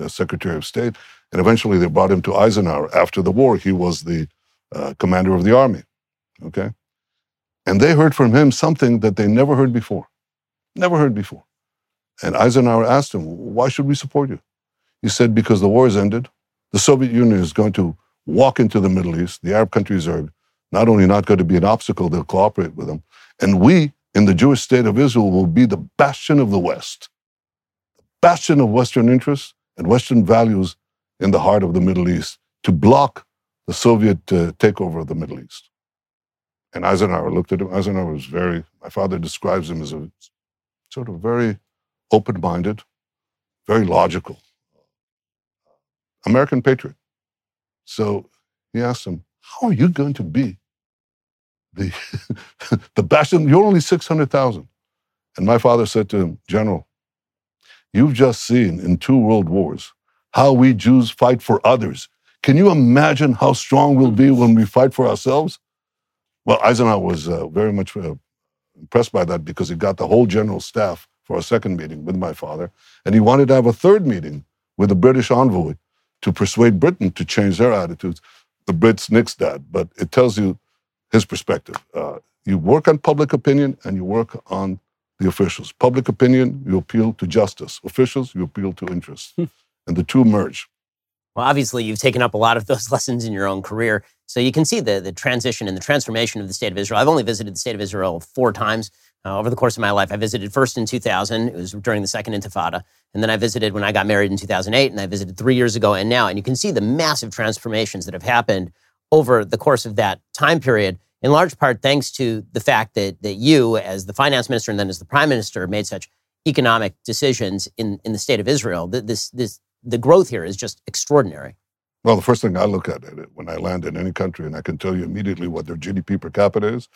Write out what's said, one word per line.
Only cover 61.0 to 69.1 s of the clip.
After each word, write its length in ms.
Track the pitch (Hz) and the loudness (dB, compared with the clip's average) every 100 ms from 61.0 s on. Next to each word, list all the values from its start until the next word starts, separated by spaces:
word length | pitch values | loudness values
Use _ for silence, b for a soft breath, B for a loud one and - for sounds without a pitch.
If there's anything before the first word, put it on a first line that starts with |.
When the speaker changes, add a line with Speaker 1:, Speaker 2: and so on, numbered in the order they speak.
| 117 | 4
Speaker 1:
fight 320 | - 123 123 | 2 2 2
for 180 | - - 107 | 0 0 2
others. 420 | 123 98 135 - _ _ _ | 2 0 -8 -16 _ _ _
Can 140 | - 143 | 2 4
you 140 | 202 | 6
imagine 640 | 165 123 131 156 147 147 | 6 6 6 4 2 0
how 180 | 117 135 | 2 0
strong 440 | 127 - 135 143 135 | 0 0 2 4 4
we'll 140 | 131 | 4
be 200 | 107 139 | 6 4
when 240 | 127 120 | 6 6
we 100 | 113 | 6
fight 300 | 104 127 127 | 4 2 2
for 120 | - 120 | 2 0
ourselves?" 520 | 107 131 135 160 - _ _ _ _ _ _ _ _ | 0 0 0 -2 -8 _ _ _ _ _ _ _ _
Well, 160 | - 113 | -2 2
Eisenhower 380 | 110 120 117 104 | 4 4 2 2
was, 300 | 90 85 78 | 0 -4 -4
uh, 180 | 82 78 | -6 -4
very 260 | 82 107 | -2 -2
much, 240 | 101 95 107 | -2 -6 -8
uh, 200 | 82 71 _ _ _ _ _ _ | -10 -12 _ _ _ _ _ _
impressed 300 | 78 117 113 | -4 -2 0